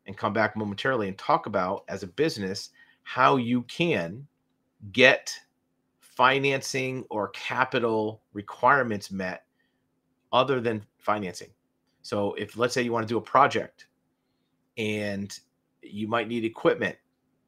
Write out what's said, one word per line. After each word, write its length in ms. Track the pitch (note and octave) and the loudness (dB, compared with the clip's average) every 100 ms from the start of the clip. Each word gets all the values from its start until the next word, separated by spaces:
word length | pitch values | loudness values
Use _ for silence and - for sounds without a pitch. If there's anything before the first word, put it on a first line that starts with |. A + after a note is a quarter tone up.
| - | -18
and 100 | G2+ | -4
come 160 | A2 | -2
back 240 | G#2 G#2+ A2 | 2 0 0
momentarily 520 | G#2 G2+ C3+ B2+ G2 | -6 -4 -2 -2 -2
and 80 | F#2+ | -6
talk 280 | - E3 - | 0 0 2
about, 380 | G2 F#2 G2 - | -2 0 -4 -6
as 140 | F#2+ | -10
a 60 | F#2+ | -8
business, 640 | - D#3 A#2 F#2+ G2+ - _ - _ | -2 -2 0 -6 -6 -10 _ -20 _
how 320 | - B2+ C3+ C3+ | -10 2 4 4
you 260 | A#2 B2 | 2 -2
can 640 | A#2+ - E3+ A2 E2 A2 C#3+ _ _ _ _ _ G#2 | -2 -2 0 0 -2 -8 -16 _ _ _ _ _ -8
get 480 | B2 B2+ - - - _ _ _ _ _ _ | 8 8 8 0 -14 _ _ _ _ _ _
financing 1040 | _ - B2+ C3+ C#3 C3+ - C3+ C3 C3 - | _ 4 4 4 2 0 -2 -4 -4 -6 -6
or 160 | G#2+ G2 | -4 -4
capital 920 | - - B2 C3 C3 A#2 A2 G#2+ A2 _ | -6 -8 -2 0 0 0 0 -2 -6 _
requirements 800 | G2+ G2 - B2 C#3 A#2+ G#2 - | -14 -12 2 4 6 2 -4 -6
met 340 | F#2+ F#2 F2+ _ _ _ _ _ _ _ _ - | -6 -6 -8 _ _ _ _ _ _ _ _ 0
other 260 | A#2+ C3+ C3 | 2 2 2
than 240 | A#2 G#2+ G#2 _ | 0 -4 -8 _
financing. 520 | - G#2+ F#2 - - _ _ _ _ _ | -2 -2 -2 -10 -18 _ _ _ _ _
So 320 | - G#2 G2+ | -6 -2 -2
if, 240 | - G#2 G2+ | -4 -8 -2
let's 160 | B2 | -2
say, 80 | B2+ | 0
you 100 | A#2+ | -2
wanna 140 | A#2 A2 | -2 -2
do 120 | A2+ | -4
a 40 | |
project 640 | - C3 C3+ A2+ - _ - _ _ _ _ _ _ _ _ - | 2 4 4 2 -6 _ -20 _ _ _ _ _ _ _ _ -6
and 600 | G#2+ G#2+ G#2 G2 G2+ - _ _ _ _ | -4 -2 -4 -6 -8 -12 _ _ _ _
you 240 | - G#2 G#2+ | -16 -8 -2
might 200 | A#2 G#2+ | -2 -2
need 180 | A#2+ A2 | -2 -2
equipment, 500 | - E3 - F#2+ - _ _ _ _ | 2 2 2 -2 -4 _ _ _ _